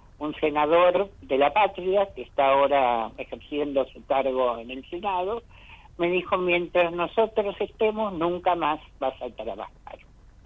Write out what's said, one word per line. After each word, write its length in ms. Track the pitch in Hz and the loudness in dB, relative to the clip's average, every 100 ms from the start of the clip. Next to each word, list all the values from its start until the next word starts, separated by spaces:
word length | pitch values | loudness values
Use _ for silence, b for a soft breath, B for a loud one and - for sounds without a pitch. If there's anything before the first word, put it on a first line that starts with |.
| b - | b -8
un 160 | 151 147 | -8 -2
senador 720 | 156 147 151 170 180 180 196 - | -2 0 4 6 6 4 -2 -8
de 160 | - 135 | -4 2
La 120 | 143 | 2
Patria, 560 | 214 196 190 180 196 196 | 4 0 0 -2 0 0
que 80 | - | -6
está 280 | 123 - 135 | -6 0 4
ahora 580 | 139 139 143 127 117 110 - | 4 4 4 2 0 -4 -8
ejerciendo 720 | 127 120 - 147 147 135 127 | -12 -12 -8 -4 -2 -2 -2
su 180 | 120 - | -8 -2
cargo 540 | 135 135 127 123 117 | 0 0 0 0 -2
en 100 | 117 | -8
el 180 | 131 - | -14 -12
Senado, 520 | 175 202 185 185 226 - B B B B - | -8 -4 -2 -4 -6 -10 B B B B -4
me 120 | 175 | 0
dijo, 260 | 180 175 190 | 0 0 0
"Mientras 540 | 180 175 170 180 170 | 2 0 2 2 2
nosotros 600 | 175 165 - 214 220 202 190 | 0 -2 0 0 0 -2 -4
estemos, 540 | 202 - 220 214 214 | -8 0 0 0 -4
nunca 400 | 170 170 180 180 | -2 -2 0 0
más 260 | 170 151 151 - - | 0 0 -2 -8 -6
vas 200 | 135 - | -6 -4
a 80 | 123 | -12
trabajar". 680 | - 110 101 98 - - - - - - - | -10 -10 -10 -12 -16 -20 -20 -20 -20 -20 -20